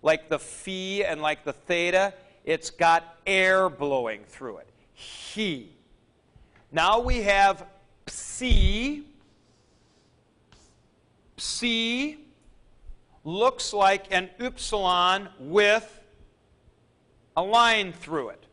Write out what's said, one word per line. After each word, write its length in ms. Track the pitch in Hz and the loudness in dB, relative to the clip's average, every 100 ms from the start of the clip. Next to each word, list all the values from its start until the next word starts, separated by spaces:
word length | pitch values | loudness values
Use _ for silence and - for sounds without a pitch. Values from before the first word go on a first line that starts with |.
like 260 | 147 156 - | 2 0 0
the 100 | 151 | -6
phi 640 | - - - 185 185 196 | -6 -16 -10 -8 -6 -4
and 160 | 190 156 | -2 -2
like 240 | 151 151 | -2 -4
the 80 | - | -6
theta. 640 | 135 - 175 175 185 196 196 - _ | -12 -4 -2 2 2 0 -4 -20 _
It's 260 | - 160 - | -6 -4 -4
got 480 | - 165 165 165 - - | 0 2 2 0 -14 -2
air 420 | 190 190 190 185 | 0 2 2 2
blowing 540 | 135 143 135 117 104 | -2 -4 -2 -4 -8
through 340 | 104 - 131 95 | -14 -16 -14 -14
it. 100 | - _ _ | -18 _ _
He. 800 | _ - - - - 214 143 101 _ _ _ _ _ _ - - _ _ | _ -20 -18 -16 -8 -6 -6 -12 _ _ _ _ _ _ -20 -20 _ _
Now 300 | 147 170 220 | 0 2 2
we 220 | 247 247 | 2 -2
have 440 | 202 196 196 190 - - _ _ - | 2 4 4 2 -8 -20 _ _ -18
psi. 960 | - - - 254 240 - 214 254 294 294 _ _ _ _ _ _ _ _ _ _ _ _ _ _ _ _ _ _ _ _ _ _ - | -16 -14 -6 4 6 6 2 -2 -6 -12 _ _ _ _ _ _ _ _ _ _ _ _ _ _ _ _ _ _ _ _ _ _ -14
Psi 800 | - - 240 226 226 240 285 302 - _ _ _ _ _ - - _ _ | -10 -4 -2 0 -2 -2 -4 -8 -20 _ _ _ _ _ -18 -18 _ _
looks 480 | 151 180 240 254 - | -10 0 0 0 -8
like 400 | 208 190 196 190 | 2 2 2 0
an 180 | 185 185 - | -4 -4 -8
upsilon 920 | 247 247 - 214 190 180 180 190 196 - | -10 -8 -6 -2 0 2 2 0 -4 -16
with 600 | 135 185 208 220 214 - _ _ - _ _ _ _ _ _ _ _ _ _ - | -2 2 4 4 0 -20 _ _ -20 _ _ _ _ _ _ _ _ _ _ -6
a 60 | |
line 500 | 185 226 233 226 190 | 0 4 4 4 -2
through 360 | 165 - 156 120 | -8 -8 -6 -6
it. 160 | 95 _ | -10 _